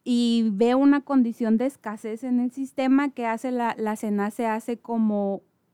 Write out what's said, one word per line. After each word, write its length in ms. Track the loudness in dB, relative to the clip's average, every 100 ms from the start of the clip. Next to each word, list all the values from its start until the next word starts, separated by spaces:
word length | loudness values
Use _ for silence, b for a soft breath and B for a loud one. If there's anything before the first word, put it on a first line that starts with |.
y 460 | -2 0 2 2 0
ve 200 | 2 2
una 280 | 4 4 4
condición 540 | 2 2 2 0 0 2
de 80 | 0
escasez 580 | -6 -10 -10 -10 -8
en 160 | -2 -2
el 100 | -2
sistema, 600 | -4 -8 -2 0 2 0
¿qué 160 | -2 -4
hace 240 | -4 -4
la, 240 | -2 -2 -2
la 180 | -4 -4
cenace? 500 | -2 -2 -2 -2 -2
Hace 320 | -2 -4 -8
como 640 | -4 0 0 0 -2 -4 -10 _ _